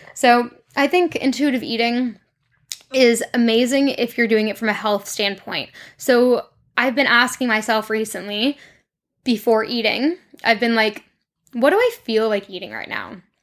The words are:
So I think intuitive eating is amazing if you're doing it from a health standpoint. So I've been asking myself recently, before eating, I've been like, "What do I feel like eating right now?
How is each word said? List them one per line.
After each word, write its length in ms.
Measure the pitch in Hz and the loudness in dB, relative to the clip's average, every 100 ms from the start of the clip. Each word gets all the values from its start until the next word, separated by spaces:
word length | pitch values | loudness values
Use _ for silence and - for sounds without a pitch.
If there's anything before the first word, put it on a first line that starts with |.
| - | -20
So 380 | - 247 240 240 - _ - | 0 4 4 0 -10 _ -2
I 100 | 277 | 0
think 300 | 359 339 - | 2 0 -2
intuitive 460 | 269 247 285 247 | -4 0 0 -2
eating 540 | - 226 233 240 247 196 _ _ _ _ _ - _ | -4 -2 -2 -2 -4 -8 _ _ _ _ _ -14 _
is 300 | 262 240 233 - | 4 4 4 -2
amazing 560 | 247 233 226 247 277 277 | 0 2 2 2 2 0
if 280 | - 240 - | 0 -4 0
you're 100 | 226 | 2
doing 200 | 220 214 | 2 0
it 100 | 208 | -2
from 120 | 220 | -4
a 40 | |
health 340 | 202 214 202 - | -2 -2 -2 -4
standpoint. 600 | - 202 190 - 170 113 - - _ | -4 -4 -4 -10 -10 -10 -16 -20 _
So 480 | - 240 247 226 - _ _ - | 2 4 4 2 -2 _ _ -2
I've 180 | 254 254 | 0 0
been 120 | 269 | 2
asking 420 | 240 247 - 247 | 4 2 0 -2
myself 400 | 214 214 220 208 | -2 0 -2 0
recently, 680 | 220 214 190 196 208 254 285 - _ _ _ _ _ 254 | -4 -4 -8 -8 -2 -2 -4 -14 _ _ _ _ _ -4
before 400 | 220 - 220 - | -2 2 0 0
eating, 520 | 240 214 - 285 359 _ - - | -2 -2 0 -2 -2 _ -6 0
I've 160 | 214 | 0
been 140 | 233 226 | 2 2
like, 280 | 214 214 - _ _ _ _ | 0 -2 -16 _ _ _ _
"What 200 | 233 269 | 0 2
do 40 | 392 | 4
I 160 | 494 466 | 2 -2
feel 260 | - 220 220 | -4 -2 0
like 200 | 202 196 | -2 -4
eating 220 | 180 180 | -12 -12
right 160 | 110 - | -12 -8
now? 300 | - 95 185 _ _ | -8 -10 -16 _ _